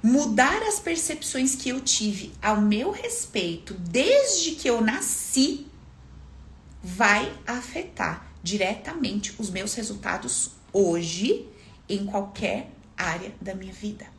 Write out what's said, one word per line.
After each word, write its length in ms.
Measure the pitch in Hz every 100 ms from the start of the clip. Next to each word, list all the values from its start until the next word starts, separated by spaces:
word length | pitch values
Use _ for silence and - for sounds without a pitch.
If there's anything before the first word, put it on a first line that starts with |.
Mudar 600 | 220 269 277 214 269 403
as 160 | 440 415
percepções 720 | - 330 - 302 - 262 262
que 160 | - 262
eu 100 | 262
tive 540 | 269 - 208 190 - -
ao 180 | 208 208
meu 320 | 208 208 311
respeito 840 | 415 480 - - 220 175 165 - -
desde 760 | 170 233 339 571 539 349 330
que 160 | - 269
eu 140 | 233
nasci 880 | 220 277 - - - 262 277 - - - - - - - - - - - - -
vai 480 | 180 185 214 208 403 - -
afetar 880 | 247 - 330 381 - 170 165 - -
diretamente 920 | 170 208 185 220 - 330 240 208 - -
os 120 | 208
meus 260 | 185 202 -
resultados 760 | 214 202 196 180 247 - - - -
hoje 760 | 196 185 170 165 170 220 440 - - - - -
em 180 | 202 202
qualquer 640 | 196 196 - 190 208 269 - - -
área 360 | 180 170 190 -
da 140 | 185
minha 200 | 190 190
vida. 320 | 185 208 214 -